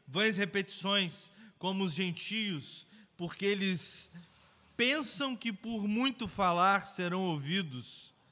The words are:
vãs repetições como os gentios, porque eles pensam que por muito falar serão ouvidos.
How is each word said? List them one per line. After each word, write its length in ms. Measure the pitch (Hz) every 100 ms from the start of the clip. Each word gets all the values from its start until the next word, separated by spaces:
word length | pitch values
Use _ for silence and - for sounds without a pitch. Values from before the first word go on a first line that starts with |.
| -
vãs 300 | 151 220 190
repetições 960 | 202 202 185 - 190 202 180 - - - - -
como 260 | 180 190
os 80 | 190
gentios, 960 | 151 180 165 - 214 208 156 120 - - 214 - -
porque 260 | 175 -
eles 680 | 196 202 190 180 - - - 175 - - - - - -
pensam 580 | 247 302 240 185 269 247
que 160 | 233
por 340 | 190 220 226 208
muito 440 | 214 269 - 208
falar 560 | - 185 175 185 196 -
serão 380 | - 175 180
ouvidos. 880 | 185 151 139 190 165 123 117 - - _ _